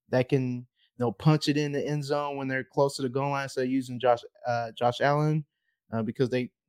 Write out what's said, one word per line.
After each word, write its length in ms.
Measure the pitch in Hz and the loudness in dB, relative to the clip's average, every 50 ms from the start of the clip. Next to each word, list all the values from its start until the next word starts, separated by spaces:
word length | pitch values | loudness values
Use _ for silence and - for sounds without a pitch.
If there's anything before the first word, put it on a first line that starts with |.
| _ _ | _ _
that 180 | 123 127 123 | 0 0 2
can, 280 | - 147 135 131 127 123 123 127 - _ _ _ _ _ | 2 2 0 0 0 -4 -6 -8 -14 _ _ _ _ _
you 80 | - 120 | -4 -4
know, 60 | 120 101 | -4 -4
punch 340 | - - 156 151 151 - | 2 4 4 4 4 2
it 80 | 156 143 | 0 0
in 140 | 147 151 143 | 0 -2 -2
the 140 | 143 143 - | -4 -4 -4
end 160 | 139 147 147 143 | -4 -4 -4 -4
zone 320 | 135 147 147 147 143 143 | -4 -4 -4 -2 -4 -6
when 100 | 139 135 | -6 -4
they're 160 | 135 131 131 127 | -4 -4 -4 -6
close 320 | - _ 151 139 139 - | -4 _ 2 2 2 2
to 40 | - | -2
the 80 | 135 127 | -6 -4
goal 200 | 120 135 139 143 | -2 -2 -2 0
line. 160 | 139 139 139 131 | -2 -2 -4 -4
So 120 | - 135 | -2 -2
using 380 | 127 127 131 135 127 127 123 117 | -2 0 0 -2 -2 -4 -6 0
Josh, 200 | 123 123 120 113 - - _ - - | 4 4 4 4 2 -10 _ -8 -4
uh, 240 | 123 120 117 117 117 107 | -2 -2 -2 -2 -6 -4
Josh 220 | - 123 120 120 - | 0 0 0 2 2
Allen, 460 | 123 139 147 147 151 151 151 156 147 - _ _ _ _ _ _ _ _ 110 | 2 2 4 4 2 2 0 0 -2 -6 _ _ _ _ _ _ _ _ -4
uh, 80 | 113 | -4
because 280 | 110 120 113 - 131 113 | -4 -4 -2 -2 0 0
they, 200 | 127 127 127 - - _ _ | 0 -2 -4 -4 -10 _ _